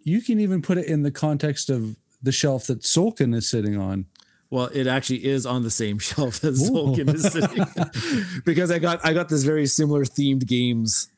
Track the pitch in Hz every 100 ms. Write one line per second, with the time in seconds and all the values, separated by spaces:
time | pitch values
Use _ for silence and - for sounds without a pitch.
0 | - 202 240 220 208 185 - 180 - 156
1 | 143 143 151 147 151 143 - 127 110 110
2 | _ _ 127 131 151 131 - 123 - -
3 | 208 220 131 117 - 117 104 101 95 95
4 | 92 _ _ _ _ 131 123 135 127 131
5 | 131 127 123 139 123 127 113 104 110 104
6 | - - 131 110 156 131 170 254 139 131
7 | 139 151 185 165 285 - 180 - 160 -
8 | 339 262 185 180 143 156 180 170 170 170
9 | 160 165 165 156 135 156 143 - 151 147
10 | 135 - 143 135 127 123 123 117 110 -
11 | -